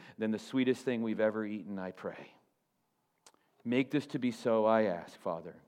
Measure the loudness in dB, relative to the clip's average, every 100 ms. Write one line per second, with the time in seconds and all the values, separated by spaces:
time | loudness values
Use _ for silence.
0 | -12 -4 -2 -2 -2 0 2 2 0 -2
1 | 0 2 2 2 -4 -6 -8 -8 -8 -8
2 | -10 -10 -14 -20 _ _ _ _ _ _
3 | _ _ -20 _ _ _ -2 0 2 0
4 | -2 -2 -2 -2 2 4 6 6 4 0
5 | -6 -10 -6 -6 -8 -16